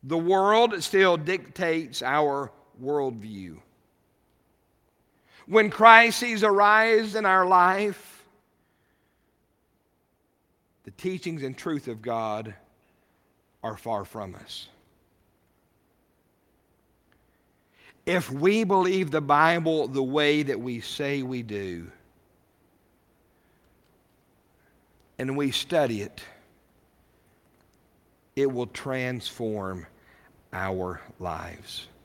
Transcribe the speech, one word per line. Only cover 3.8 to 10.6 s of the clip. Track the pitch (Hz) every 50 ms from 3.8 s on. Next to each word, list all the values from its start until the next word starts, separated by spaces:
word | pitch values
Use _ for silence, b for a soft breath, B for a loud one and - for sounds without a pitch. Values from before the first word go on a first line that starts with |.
| _ _ _ _ _ _ _ _ _ _ _ _ _ _ _ _ _ _ _ _ _ _ _ _ _ _ b b b b b b b
When | b 175 220 214 208
crises | - - 220 226 226 226 233 233 - - 240 240 226 208
arise | 202 214 202 196 202 208 208 220 220 226 226 220 226 214 196
in | 220 214
our | 196 190 185 185
life, | 180 190 180 175 180 185 196 208 208 185 - - - - - - _ _ _ _ _ _ _ _ _ _ _ _ _ _ _ _ _ _ _ _ _ _ _ _ _ _ _ _ _ _ _ _ _ _ _ _ _ _ _ _ _ _ _ _ _ _ _